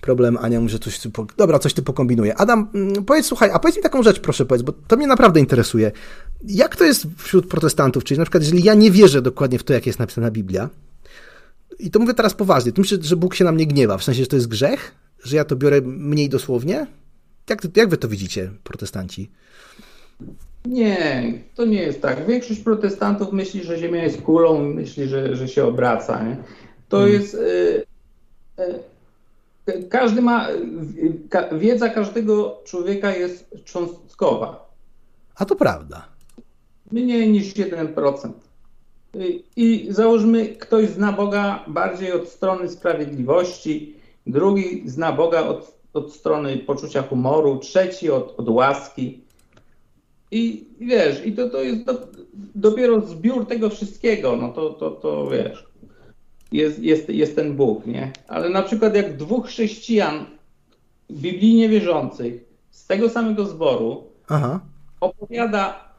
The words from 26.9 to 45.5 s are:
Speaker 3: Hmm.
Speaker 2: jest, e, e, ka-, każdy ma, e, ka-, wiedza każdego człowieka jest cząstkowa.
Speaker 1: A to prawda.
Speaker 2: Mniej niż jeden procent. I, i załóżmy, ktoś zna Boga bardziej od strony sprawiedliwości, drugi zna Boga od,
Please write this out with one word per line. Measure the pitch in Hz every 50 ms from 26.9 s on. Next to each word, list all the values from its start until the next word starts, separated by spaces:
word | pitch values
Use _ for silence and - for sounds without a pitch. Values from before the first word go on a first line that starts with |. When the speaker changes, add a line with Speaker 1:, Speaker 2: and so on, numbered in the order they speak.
| - 202
Speaker 3:
Hmm. | 202 202 208
Speaker 2:
jest, | 202 202 - -
e, | - - - - 90 180 175 165 - - _ - - _ _ _ _ _ _ _ _ _ - - - 185
e, | 180 175 170 - - _ _ _ _ _ _ _ _ _ _ _ _ _ _ _
ka-, | - 185 185 185 -
każdy | - 185 247 233 208 240 247
ma, | 240 240 233 - -
e, | - 165 170 165 156 165 160 147 - - - 160 160 - - -
ka-, | - 151 - - 160 156
wiedza | 175 220 247 226 233 226
każdego | 226 220 208 196 - 233 226 214 214 208 208 202 - - -
człowieka | - - 180 175 180 202 196 196 202 190
jest | 180 180 180 180 - - - - - -
cząstkowa. | - - 180 175 170 - - - - _ _ 202 160 123 107 110 113 - - - - - - - - - - - _ _ _ _ - _
Speaker 1:
A | - 196
to | - 403
prawda. | - 311 - 95 78 76 73 73 - - - - - - - - - - _ _ _ _ _ _ _ _ - -
Speaker 2:
Mniej | 233 254 247 240 233 226 214
niż | 214 202 - - -
jeden | 214 196 - 175 165 160 151 151
procent. | - 156 139 139 - - - - - _ _ _ - - - - - _ _ _ _ _ _ _
I, | 202 190 180 180 - - _ _
i | - 233 226 226 208 - - 202
załóżmy, | 190 220 226 233 226 208 226 226 226 220 214
ktoś | - - - - - 220 220 196
zna | 165 175 202 208 196
Boga | 202 202 202 202 202 202 202 202 - -
bardziej | - 160 165 185 190 180 180 190 185 180
od | 170 - -
strony | - - - 190 185 180 180 175
sprawiedliwości, | 175 - - 175 165 147 151 143 143 135 123 123 151 175 180 180 - - - 156 151 - - - - - - _ _ _ _
drugi | - 120 143 175 196 202 196 190 180 - - -
zna | - 127 143 165 160 143
Boga | 139 165 165 165 165 123
od, | -